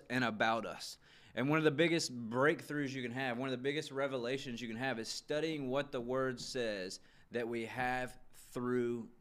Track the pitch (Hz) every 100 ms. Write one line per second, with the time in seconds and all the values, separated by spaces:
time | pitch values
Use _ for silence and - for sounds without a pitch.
0 | - 123 117 107 113 113 92 - - -
1 | - - - 113 135 156 156 139 170 165
2 | 143 120 113 123 147 175 - 147 135 131
3 | 123 127 131 120 135 123 135 151 151 135
4 | 139 131 117 135 135 113 117 113 135 113
5 | 110 - - 147 160 151 131 135 143 127
6 | 120 131 131 127 - 127 113 98 95 -
7 | - - - 117 117 117 110 117 127 127
8 | 127 - - - - 127 123 123 120 120
9 | - -